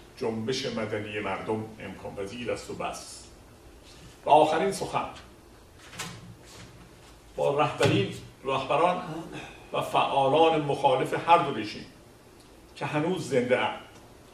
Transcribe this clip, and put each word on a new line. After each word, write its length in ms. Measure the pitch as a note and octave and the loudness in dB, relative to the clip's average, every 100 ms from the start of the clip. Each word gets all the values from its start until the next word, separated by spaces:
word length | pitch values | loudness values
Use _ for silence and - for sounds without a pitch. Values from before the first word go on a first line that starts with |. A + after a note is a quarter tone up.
| - - | -20 -6
جنبش 500 | A2+ A2 A2+ B2+ B2 | -4 -2 -2 -2 -2
مدنی 520 | A2+ G#2+ G#2+ G#2 G#2 | -4 -2 -4 -4 -4
مردم 460 | G2 F#2 - A2 G#2+ - | -4 -4 -2 -4 -4 -12
امکان 340 | G2+ F2+ G#2 G2+ | -12 -12 -12 -8
پذیر 360 | G2 A#2+ A2+ | -8 -6 -6
است 180 | G2 - | -6 -8
و 40 | |
بس. 500 | F2+ - - - - - - - - - - - - - - | -8 -8 -8 -14 -18 -20 -20 -20 -20 -20 -20 -20 -20 -20 -8
و 60 | - | 6
آخرین 420 | D3+ - D#3+ G3 | 6 8 4 0
سخن 360 | - - - - - - - - - - - - - - - - - - - - - - - - - - - | -2 -4 -4 -6 -10 -20 -20 -20 -20 -20 -20 -18 -12 -12 -14 -18 -20 -20 -20 -20 -20 -20 -20 -20 -20 -14 -2
با 240 | C#3+ C#3+ | 0 2
رهبرین، 480 | D#3 - D3 F3+ F3+ - - - | 0 2 4 4 0 -6 -16 -10
رهبران 580 | C3 C3+ - D3 F3 F3+ E3 D#3+ - D3 - - - | -4 -4 0 2 4 2 -4 -10 -10 -14 -14 -18 -8
و 80 | C#3 | -6
فعالان 800 | - C#3 - C#3 C3+ D#3 D#3+ D#3 | 0 0 2 2 4 6 6 4
مخالف 680 | D3 E3+ F3 E3 D3+ D3+ E3 | 0 2 2 4 2 -2 6
هر 100 | E3+ | 6
دو 160 | C#3+ | 6
رژیم 320 | A2+ G#2 - - - - - - - - - - - | -4 -6 -10 -16 -20 -20 -20 -20 -20 -20 -20 -20 -10
که 100 | C#3 | -4
هنوز 420 | D3+ E3 E3+ B2+ | -2 0 -2 0
زنده 280 | B2+ A#2+ A#2+ | 0 2 2
اند. 200 | G#2+ - - - - - - | 0 -4 -12 -20 -20 -20 -20